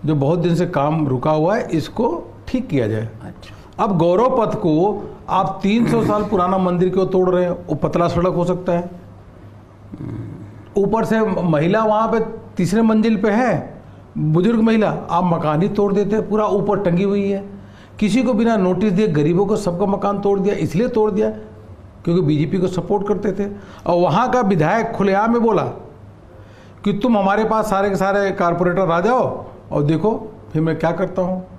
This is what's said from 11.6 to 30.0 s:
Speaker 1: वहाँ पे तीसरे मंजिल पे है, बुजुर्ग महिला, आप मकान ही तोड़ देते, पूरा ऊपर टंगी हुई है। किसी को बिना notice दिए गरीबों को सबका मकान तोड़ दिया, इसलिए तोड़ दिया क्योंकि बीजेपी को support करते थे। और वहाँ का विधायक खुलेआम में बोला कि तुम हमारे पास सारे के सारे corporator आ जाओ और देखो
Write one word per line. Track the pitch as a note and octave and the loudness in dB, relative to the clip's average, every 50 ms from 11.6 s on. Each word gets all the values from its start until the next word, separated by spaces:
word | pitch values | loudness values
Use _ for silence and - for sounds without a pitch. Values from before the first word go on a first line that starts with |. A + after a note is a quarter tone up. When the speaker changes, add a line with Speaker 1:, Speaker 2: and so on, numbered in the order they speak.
| D#3+ F3 F#3+ A3 A3 | 2 2 2 2 2
Speaker 1:
वहाँ | G#3+ G#3+ G#3+ A3+ A3 | 2 2 2 2 2
पे | A3+ A3+ G#3+ - - - - - - | 0 0 -2 -2 -6 -12 -16 -12 -4
तीसरे | - F3+ - F#3+ A3 | -2 -2 0 2 2
मंजिल | A3+ A3 A3 G#3+ G#3+ A#3 A3 | 4 4 4 4 4 2 2
पे | F#3+ G#3+ A3 | 2 2 2
है, | G3+ A3+ B3+ A#3+ F#3 C3 - - - - - - - - - - - | 2 2 2 2 0 -2 -4 -8 -14 -18 -20 -20 -20 -20 -20 -12 -6
बुजुर्ग | D3+ D3+ D#3 D#3 E3+ F3+ A3 A#3 A3+ | -4 0 2 2 2 2 2 2 4
महिला, | A3 A3+ A3+ A3 G#3 E3+ | 4 4 4 4 2 0
आप | D3 E3 - - - F3 F3+ | -2 -4 -6 -2 0 0 2
मकान | F3 E3 E3 - D3+ D3+ D3+ | 2 0 0 0 0 0 2
ही | F3+ G#3 | 0 0
तोड़ | G3+ - G3+ G3+ G3 | 0 0 0 2 2
देते, | G3+ G3+ F3 G#3+ G#3+ | 0 0 0 0 -2
पूरा | - - G3 G#3+ G#3+ | -2 0 0 0 0
ऊपर | G#3 F#3+ G3+ F3+ G#3 G3+ F#3+ | 2 0 0 2 0 0 0
टंगी | - F3+ E3+ F3 G3+ | 2 0 2 2 2
हुई | G3 G3+ G3+ G3 G3 | 2 0 0 0 -2
है। | G3+ G3 G3 - - - - - - - - - - - | -2 -4 -6 -10 -16 -18 -20 -20 -20 -20 -20 -20 -6 -2
किसी | G#3+ G3+ G3 B3+ B3+ | -2 2 2 2 2
को | A3+ B3+ | 2 2
बिना | G3+ A#3 A3+ A3+ | 2 2 2 2
notice | G#3+ F#3 F3+ F#3 F3+ G#3 G#3+ F3+ | 2 2 2 2 2 0 2 2
दिए | F3+ A3 | 2 2
गरीबों | G#3 D#3 D3+ C#3+ D#3 F3 F3+ G3+ | 2 2 2 2 2 2 2 2
को | F#3+ G#3+ | 2 0
सबका | G3+ - F#3 E3+ E3+ G#3 | 0 0 -2 -2 0 0
मकान | G3 G3 G3 - G3+ G3+ G3 | 0 0 0 0 -2 -2 0
तोड़ | G3+ G3+ G3+ G3 | 0 0 0 2
दिया, | F#3 G3+ G3 | 0 0 0
इसलिए | - E3 D3 - F3 A#3+ | 0 -2 -2 0 0 -2
तोड़ | B3 A#3+ A3 G#3+ G#3+ | 0 2 0 0 2
दिया | F#3 G#3 G#3+ G#3+ G#3+ - - - - - - - - - - - - - - | 2 0 -2 -2 -2 -6 -14 -18 -18 -20 -20 -20 -20 -20 -20 -20 -20 -8 -4
क्योंकि | E3+ E3+ F#3 | 0 0 2
बीजेपी | E3+ C#3+ D#3 C#3+ D#3 D3 - | 2 2 2 0 0 0 0
को | F#3+ F3 | -2 -2
support | F#3 - F3+ E3 - G#3 G3+ G3+ | -2 -2 -4 -2 -2 -2 -2 0
करते | G#3 G#3 F3+ - G#3+ | -2 -2 -2 -2 -4
थे। | F#3+ G#3 G3+ G3+ G3+ - - - - - - | -2 -2 -4 -6 -6 -12 -16 -20 -20 -8 -2
और | - F3 F3 | 0 2 2
वहाँ | F3+ E3+ D3 G3 B3 B3 | 2 2 2 2 2 2
का | - B3+ | 2 2
विधायक | A#3+ G3 G3+ E3 D3 D#3 G3 A3+ G#3+ - | 2 2 2 2 2 2 2 0 0 -2
खुलेआम | - - G3 G3 F#3+ G3 G#3+ A3+ A#3 | -2 0 0 2 2 2 2 2 2
में | A#3+ | 2
बोला | A3+ A3+ G#3 E3 C3+ A#2+ - - - - - - - - - - - - - - - - - - - - - - - | 2 2 2 2 0 -2 -6 -10 -16 -18 -20 -20 -20 -20 -20 -20 -20 -20 -20 -20 -20 -20 -20 -20 -20 -20 -20 -6 -4
कि | G#3 G3+ | -2 -2
तुम | G#3 G#3 B3+ A#3 | 0 0 2 2
हमारे | G#3 G3 G3 G3 G#3 A3 | 2 2 2 2 2 2
पास | A3 A3 A3 G#3+ G#3+ | 0 0 0 0 0
सारे | G3 F#3+ G3 G3+ | 0 0 0 0
के | G3 | 0
सारे | F3 F#3+ G3 G3 G3+ G3+ G3 | 0 0 0 2 2 0 0
corporator | F#3+ - F#3 F3 E3+ E3+ F3+ F3+ F3 F#3 F#3+ D#3+ | 0 0 0 0 2 2 0 0 2 0 0 2
आ | E3 E3+ | 2 2
जाओ | F3+ A3 B3+ B3+ G#3 A#2+ - - - - - - - - | 2 2 2 2 0 0 -4 -8 -12 -14 -18 -20 -14 -6
और | - D3 D3 | -2 -2 0
देखो | C#3+ D#3+ D3+ | 2 0 2